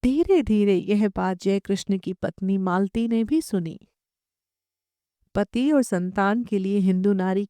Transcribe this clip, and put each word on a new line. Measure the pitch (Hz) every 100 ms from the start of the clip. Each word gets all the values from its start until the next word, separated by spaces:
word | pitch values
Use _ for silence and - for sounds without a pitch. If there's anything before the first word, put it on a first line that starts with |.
धीरे-धीरे | 247 277 339 381 240 214 202
यह | 190 - 202 208
बात | 190 185 185
जय | - 196
कृष्ण | - 196 - 196
की | 185
पत्नी | 185 - - 190 196
मालती | 190 180 196 233 233
ने | 226
भी | 220 320
सुनी। | - 196 165 - _ _ _ _ _ _ _ _ _ _ _ _ _ _ _
पति | - 202 233 262
और | 302
संतान | 247 185 180 196 196 214
के | 240 202
लिए | 190 202
हिंदू | 190 185 196
नारी | 196 185 190